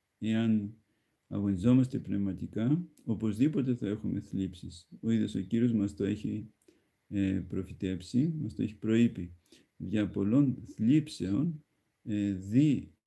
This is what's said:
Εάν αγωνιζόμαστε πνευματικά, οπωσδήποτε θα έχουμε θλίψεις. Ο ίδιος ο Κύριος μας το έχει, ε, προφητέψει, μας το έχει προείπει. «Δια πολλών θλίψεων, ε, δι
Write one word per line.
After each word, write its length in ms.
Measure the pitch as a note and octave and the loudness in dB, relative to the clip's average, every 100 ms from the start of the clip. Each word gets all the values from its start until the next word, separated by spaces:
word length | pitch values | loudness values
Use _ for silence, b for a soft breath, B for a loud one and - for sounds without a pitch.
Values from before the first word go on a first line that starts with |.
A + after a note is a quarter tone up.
| _ - | _ -6
Εάν 560 | G#2+ A2 A2+ G#2+ G2+ - _ _ _ _ - | 0 2 4 2 0 -10 _ _ _ _ -8
αγωνιζόμαστε 720 | G2+ G2+ F#2+ A#2 B2+ B2+ - | -2 0 2 6 6 4 -2
πνευματικά, 920 | - G2+ G2 F2 - G#2+ A#2+ D#3+ F3 _ | -4 -2 -2 -4 -6 -2 0 0 -2 _
οπωσδήποτε 720 | - G2+ A2 G2+ D3 D3+ B2+ | -6 -2 -2 2 2 2 -2
θα 140 | A#2+ G2+ | -2 -2
έχουμε 320 | G#2+ G#2 G2+ | -4 -4 -6
θλίψεις. 680 | - G2+ F#2+ - - - - - | -4 -4 -4 -6 -16 -16 -20 -6
Ο 100 | A2+ | 0
ίδιος 240 | A2+ G#2 | 0 0
ο 60 | G#2 | -2
Κύριος 320 | F#2 A#2 A#2+ | 0 2 2
μας 220 | A2 G2+ | 2 0
το 100 | - | 0
έχει, 460 | G2+ G#2 G#2+ G#2 - _ b b b b - | -2 -2 -4 -6 -8 _ b b b b -8
ε, 360 | G2+ G2 F#2+ F2 | -2 0 0 -4
προφητέψει, 840 | F#2+ F#2 - F#2 F2 E2+ B2 E3 D#3 | -6 -6 -6 -4 -6 -2 0 0 0
μας 140 | A2 | -6
το 80 | - | -4
έχει 140 | G#2+ - | -4 -2
προείπει. 580 | A2 A2+ A#2+ - E2+ - b b b - | 2 4 4 0 -10 -12 b b b -12
«Δια 320 | F#2 G#2+ G2 | -4 -2 0
πολλών 560 | G2 G2+ C3 C#3 - - | 0 2 4 2 0 -8
θλίψεων, 960 | - A2 D3+ D3+ - F#2+ G#2 E3+ D3+ _ _ _ _ | -2 4 4 2 -6 -2 0 -2 -4 _ _ _ _
ε, 300 | - G#2 G2+ | -6 -2 0
δι 600 | F#2+ G2 A#2+ D#3 A2+ - _ | -2 0 4 4 2 -4 _